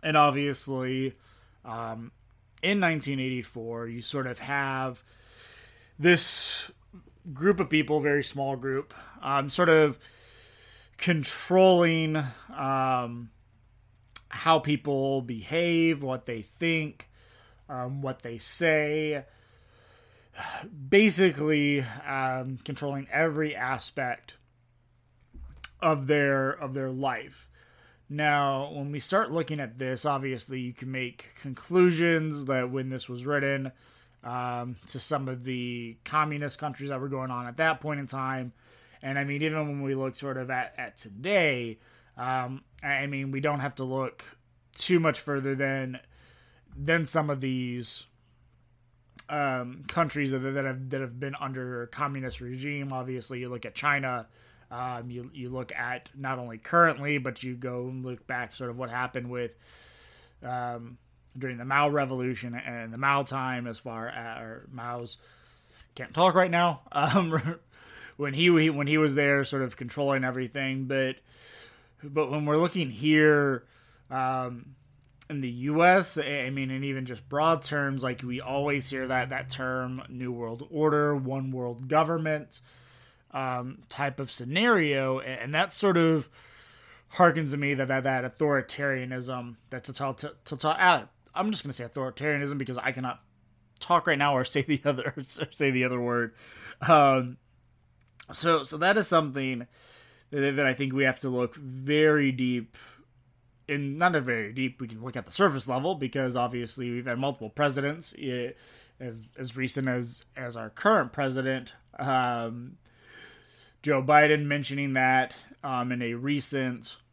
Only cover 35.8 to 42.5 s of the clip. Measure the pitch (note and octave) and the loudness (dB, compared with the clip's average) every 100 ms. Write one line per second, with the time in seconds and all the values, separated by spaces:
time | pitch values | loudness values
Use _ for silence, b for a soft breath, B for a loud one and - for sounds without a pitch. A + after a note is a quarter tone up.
35.8 | A#2 A#2 - D3+ D3+ D3 D3 - D3+ C3+ | -10 -14 -2 0 0 -2 -6 -6 -8 -6
36.8 | C#3+ C3+ C#3 C3+ C3 B2 B2 B2 D#3+ D3+ | -8 -6 -6 -6 -6 -6 -8 0 0 0
37.8 | D#3 D3 C#3 C3+ C3 C3 B2+ - b b | -4 -6 -6 -6 -4 -4 -6 -12 b b
38.8 | b b C3+ C#3 C#3 C#3+ D#3 D#3 D3+ C#3+ | b b -6 -4 -2 -2 -2 0 -4 -4
39.8 | C#3 C3+ C3+ B2+ C#3+ C3 B2+ B2+ B2+ - | -2 -2 -2 -4 -6 -6 -4 -4 -4 -8
40.8 | B2 - A2+ G2+ D3+ G3+ D#3+ B2+ A#2 A2 | -12 -12 -16 -8 2 4 4 2 -2 -8
41.8 | b b b - B2 C3 B2+ | b b b -8 -2 -2 -2